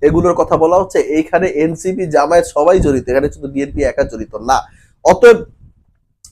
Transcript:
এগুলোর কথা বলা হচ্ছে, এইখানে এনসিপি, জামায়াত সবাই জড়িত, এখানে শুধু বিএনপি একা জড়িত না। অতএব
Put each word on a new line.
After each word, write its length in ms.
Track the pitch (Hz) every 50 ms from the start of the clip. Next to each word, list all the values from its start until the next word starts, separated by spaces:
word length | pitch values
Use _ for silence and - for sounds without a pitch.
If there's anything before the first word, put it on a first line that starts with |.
এগুলোর 340 | 143 151 156 165 175 175 175
কথা 220 | 175 165 - 175
বলা 200 | 156 160 165 180
হচ্ছে, 220 | 190 185 190 - 165
এইখানে 480 | 135 143 151 156 156 - 180 165 190
এনসিপি, 600 | 180 - 147 160 165 165 - - 185 190 190 185
জামায়াত 380 | 160 147 139 143 151 170 175 170
সবাই 360 | - - 147 147 170 190 190
জড়িত, 280 | 170 147 135 127 127 123
এখানে 200 | 127 139 147 143
শুধু 160 | - - 147 135
বিএনপি 340 | 139 139 139 143 147 147
একা 220 | 139 123 - - -
জড়িত 300 | - 113 110 107 - -
না। 260 | 104 110 123 131 113 - - _ _ _ _ _ _ -
অতএব 320 | 160 185 190 247 240 220 185 - - - _ - - _ _ _ _ _ _ _ _ _ _ _ -